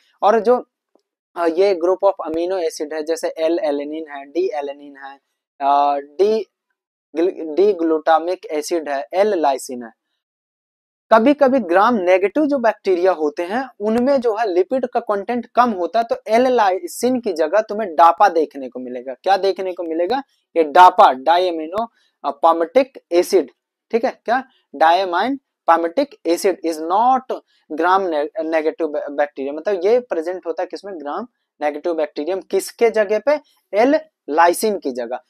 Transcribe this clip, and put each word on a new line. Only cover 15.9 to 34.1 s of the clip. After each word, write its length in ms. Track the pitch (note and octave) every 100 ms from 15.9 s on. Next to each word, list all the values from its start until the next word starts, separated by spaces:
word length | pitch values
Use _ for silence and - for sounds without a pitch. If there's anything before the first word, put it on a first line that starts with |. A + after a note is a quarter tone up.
| A3
है, 60 |
तो 120 | A#3 B3 -
एल 180 | A3+ C4
लाइसिन 760 | B3 G3+ F#3 E3+ - B3 B3+
की 120 | A#3
जगह 280 | D#3+ D#3 G3
तुम्हें 340 | G#3+ G#3 G#3
डापा 340 | D#3 E3 E3+ G3+
देखने 400 | E3 D3+ C#3+ B2+
को 120 | B2+
मिलेगा। 340 | B2+ B2 C3
क्या 220 | B2 F#3 G3
देखने 360 | G3 F#3+ F#3+
को 100 | F3
मिलेगा? 400 | E3+ D#3+ F3+ C4 - _ _ E3
ये 80 |
डापा, 480 | D#3 D3 F3+ - F3+
डायमिनो, 760 | C3 C#3 F3 F#3 E3 D#3 G3 A#3 _ _ _
अ, 160 | D3 -
palmitic 420 | E3 E3 E3 C4 C4+ - -
एसिड, 380 | E3+ F3 F#3+ C3+ _ _ _ -
ठीक 140 | A#3
है, 160 | B3 -
क्या? 200 | - B3+ B3+ _ _
डायमाइन 640 | C#3+ D#3+ F3 F#3+ F3 F3 F3 _ _ -
palmitic 360 | E3 E3+ G#3+ C#4+ - E3
एसिड 340 | E3+ G3+ F3 E3
is 100 | D#3
not 440 | D#3+ F#3+ B3 C4 - F#3 _ _ -
gram 280 | D3+ E3+ F#3+
ne-, 540 | F#3+ D3+ D3+ - D#3+
negative 360 | D#3+ D#3 C#3+ D#3
ba-, 200 | D3 C3
bacteria, 440 | C#3+ D3 - C3+
मतलब 260 | D3+ F#3 G3
ये 160 | F#3 B3
प्रेजेंट 460 | B3 E3+ D#3+ F#3 E3+
होता 160 | D#3+
है 40 | F3+
किसमें? 340 | D#3 G3+ F3
ग्राम 260 | C#3+ E3+ A#3+ _ _ -
नेगेटिव 340 | D3 D3 F3
बैक्टीरियम। 460 | D#3+ D3+ - D3 F#3+
किसके 500 | - G3 - - A#3
जगह 280 | A3 G3 G#3+
पे? 220 | C#4 D4 _ _ - G3
एल 240 | B3+ D4+ D#4